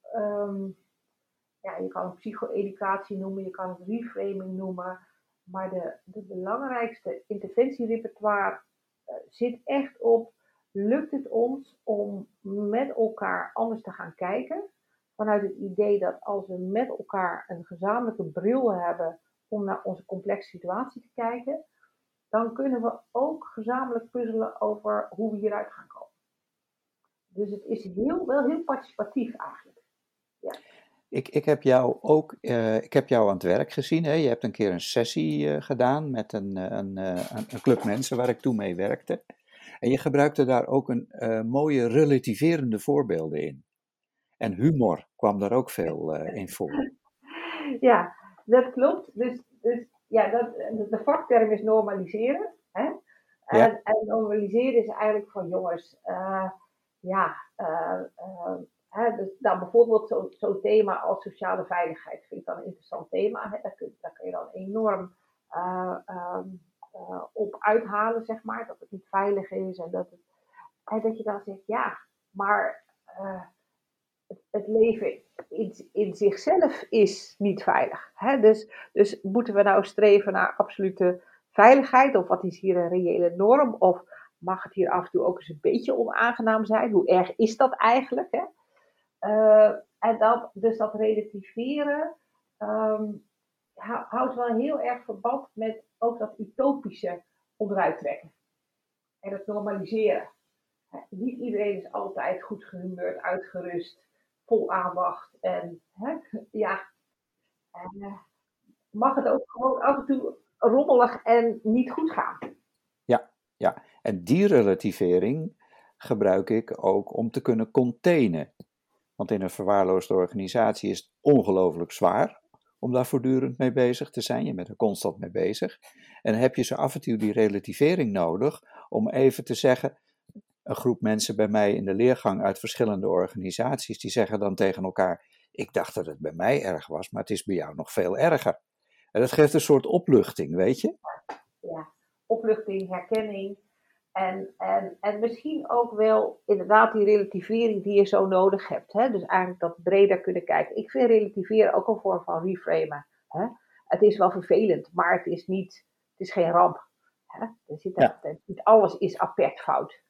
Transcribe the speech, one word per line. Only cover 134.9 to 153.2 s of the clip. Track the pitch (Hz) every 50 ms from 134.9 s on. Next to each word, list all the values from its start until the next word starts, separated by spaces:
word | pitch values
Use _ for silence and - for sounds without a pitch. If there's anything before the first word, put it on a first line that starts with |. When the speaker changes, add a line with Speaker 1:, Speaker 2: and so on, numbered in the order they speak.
| - - 95 92 85 - _ _ _ _ _ _
Speaker 2:
"Ik | _ - - -
dacht | - 104 85 - -
dat | - 85
het | 80 76 71
bij | 78 78
mij | 78 82 92 110 135 143
erg | 117 95 87 78 -
was, | - 78 78 90 -
maar | - 98
het | 95 -
is | 107 90 -
bij | - 95
jou | 85 76 - 76
nog | 78 82 -
veel | - 110 90 90 95 127
erger." | 143 170 160 - - 92 85 - _ _ _ _ _ _ _ _ _ _
En | _ 107
dat | 123 127
geeft | - - 151 143 -
een | 156
soort | - - 147 131 -
opluchting, | - - 180 - - 135 107 95 - - - 85 - 80
weet | 90 92 110 135 -
je? | - 214 - _ - - - - _ - - - _ _ _ _
Speaker 1:
Ja, | - - 165 160 160 - _ _ _ _ _ _ _
opluchting, | _ 226 226 226 220 214 220 - 208 196 190 190 180
herkenning. | 185 180 - - 220 220 214 214 202 196 196 202 202 _ _ _ _ _ _ _ _ _ _ _
En, | _ 185 190 185 190 196 190 - _
en, | _ 190 190 190 196 196 190 - _
en | - 208 208 208
misschien | 226 233 233 - - 302 311 311 - -
ook | - 240 240 233
wel | 220 208 220 220 220 214 214 - - _ _
inderdaad | - 208 190 180 185 208 214 220 220
die | - 220 202
relativering | 202 208 208 196 196 - 185 180 - 220 226 233 226 214 196
die | 196 202 208
je | 202 196
zo | 196 - 190 196
nodig | 190 190 185 190 190 196 190 - -
hebt, | - - - _
hè? | - 202 240 269
Dus | 220 190 165
eigenlijk | - - 185 185 180 180 180
dat | 175 165 170 -
breder | 170 175 190 196 202 196 190 185
kunnen | - 190 180 180 -
kijken. | - - 156 151 - -
Ik | 214 - -
vind | - 269 254 233
relativeren | 226 214 208 202 208 202 185 - 214 220 208 - -
ook | 190 185 -
een | 214 220
vorm | - 196 185 175 -
van | - 170 165 170
reframen, | 190 190 180 - 170 165 160 156 151 147 143 - _ _ _